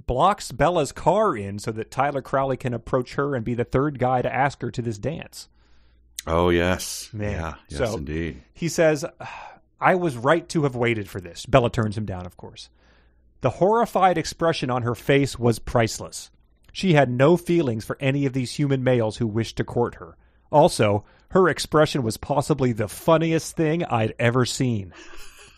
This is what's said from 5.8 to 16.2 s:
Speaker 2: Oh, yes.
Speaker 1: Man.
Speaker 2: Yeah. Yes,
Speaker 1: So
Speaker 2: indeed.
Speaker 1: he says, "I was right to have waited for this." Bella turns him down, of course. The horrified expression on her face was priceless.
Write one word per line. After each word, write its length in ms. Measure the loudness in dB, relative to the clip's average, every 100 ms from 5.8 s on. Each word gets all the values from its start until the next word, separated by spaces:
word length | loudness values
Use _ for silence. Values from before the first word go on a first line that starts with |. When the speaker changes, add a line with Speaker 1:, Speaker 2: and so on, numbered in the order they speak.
| _ _ _ -14 -2
Speaker 2:
Oh, 220 | 2 4
yes. 600 | 4 2 0 -4 -10 -12
Speaker 1:
Man. 180 | -8 -6
Speaker 2:
Yeah. 220 | -6 -8 -10 -12
Yes, 80 | -4
Speaker 1:
So 180 | -4 -4
Speaker 2:
indeed. 440 | -6 -6 -6 -8 -18
Speaker 1:
he 140 | -8 -6
says, 380 | 2 2 2 -4 -12 -16 -16 -18 -20 _ 0
"I 160 | 2 2
was 220 | 0 -2
right 300 | 2 2 2
to 140 | 0
have 120 | 0 0
waited 340 | 0 0 -4
for 120 | -10
this." 240 | -12 -14 2
Bella 240 | 4 4
turns 280 | 0 -2 -2
him 80 | -6
down, 200 | -8 -10
of 100 | -16
course. 320 | -20 -20 -20 _ _ _ _ _ _ _
The 80 | -4
horrified 680 | 2 4 4 2 4 4 2
expression 520 | -2 -2 0 0 -2
on 140 | -2
her 120 | -2 -4
face 420 | 2 4 2 2
was 220 | 2 2
priceless. 720 | 0 0 0 -2 -12 -14